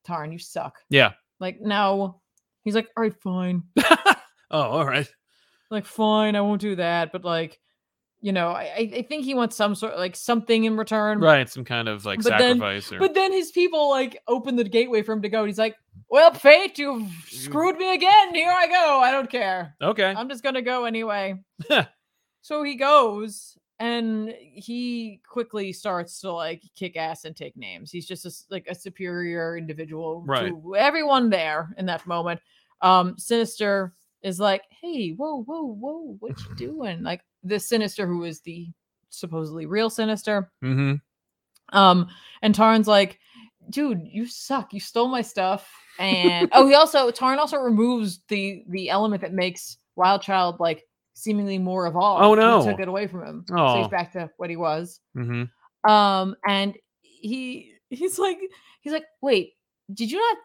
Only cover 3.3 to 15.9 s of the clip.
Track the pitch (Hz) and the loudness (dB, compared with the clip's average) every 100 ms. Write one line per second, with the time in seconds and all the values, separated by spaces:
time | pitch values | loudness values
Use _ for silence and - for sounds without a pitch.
3.3 | 180 180 180 - - - 330 302 - - | -4 -2 -4 -2 0 4 4 4 0 -2
4.3 | _ - 156 120 147 139 135 143 _ _ | _ -6 -2 0 0 0 -2 -4 _ _
5.3 | _ _ _ - 214 208 - 214 214 214 | _ _ _ -10 -10 -8 -2 0 2 2
6.3 | 208 202 208 208 180 170 170 160 185 180 | 0 0 -2 -4 -4 -2 -2 -4 -6 -4
7.3 | 165 160 _ _ _ _ _ _ _ 202 | -4 -6 _ _ _ _ _ _ _ -4
8.3 | 185 170 - 147 208 226 214 - 302 262 | -2 -2 -4 -6 -6 -6 -6 -8 -8 -4
9.3 | 254 233 - 208 190 220 - 185 - - | -2 -2 -2 -2 -2 -6 -6 -8 -6 -2
10.3 | 233 220 226 220 220 214 220 214 208 160 | -2 2 2 2 -2 -2 -2 0 4 6
11.3 | 143 123 131 120 117 113 104 104 98 220 | 6 4 -6 -2 -2 0 -4 -4 0 2
12.3 | 107 247 247 208 202 - - 381 370 381 | 4 4 2 0 -4 -6 -2 0 2 0
13.3 | 381 311 349 359 320 294 269 254 - - | 0 -2 0 0 2 2 0 -2 -6 -4
14.3 | 247 254 240 208 226 247 220 214 220 196 | -4 -2 -2 0 0 2 0 -2 -4 -2
15.3 | 220 208 208 226 - _ | -2 -2 0 -2 -4 _